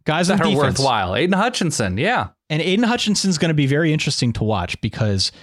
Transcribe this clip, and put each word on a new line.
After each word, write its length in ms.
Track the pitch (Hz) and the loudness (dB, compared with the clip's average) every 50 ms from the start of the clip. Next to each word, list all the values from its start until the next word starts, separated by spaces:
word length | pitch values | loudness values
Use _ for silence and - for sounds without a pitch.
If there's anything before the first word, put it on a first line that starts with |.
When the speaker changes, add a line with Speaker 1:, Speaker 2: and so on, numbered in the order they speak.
| - | -4
Speaker 1:
guys 240 | - 151 165 180 170 | -2 0 0 2 2
Speaker 2:
that 60 | 196 | 2
Speaker 1:
on 120 | 196 165 | 2 2
Speaker 2:
are 20 | 160 | 2
Speaker 1:
defense. 300 | - 143 143 135 - 131 | 2 2 2 0 0 2
Speaker 2:
worthwhile. 320 | 139 131 120 107 95 90 | 2 2 2 2 0 0
Aiden 240 | 95 117 165 180 202 | 0 0 0 2 2
Hutchinson, 640 | 185 220 247 233 - 196 160 - - 110 92 90 | 2 0 0 0 -2 -2 -2 -2 -2 -2 -2 -2
yeah. 320 | 107 151 214 247 180 104 92 - _ _ - | -2 -2 0 0 -2 -4 -6 -8 _ _ -4
Speaker 1:
And 120 | 151 156 151 | -4 -2 0
Aiden 220 | 185 185 220 247 | 0 0 2 2
Hutchinson's 520 | 220 240 233 - 214 202 - - 190 175 | 0 0 0 0 -2 -2 0 0 0 0
gonna 160 | 147 175 165 160 | 0 0 0 2
be 140 | 151 143 | 2 2
very 240 | 131 143 147 170 156 151 | 2 2 2 2 2 0
interesting 400 | 151 - 147 - - 131 120 113 | 0 -2 -2 -2 -2 0 0 0
to 100 | - 113 | 0 0
watch 360 | 107 110 92 90 - - - | 0 0 -2 -2 -4 -6 -6
because 500 | - 107 - - 113 104 98 95 - - - - | -6 -6 -2 -2 0 0 0 0 -2 -2 -6 -10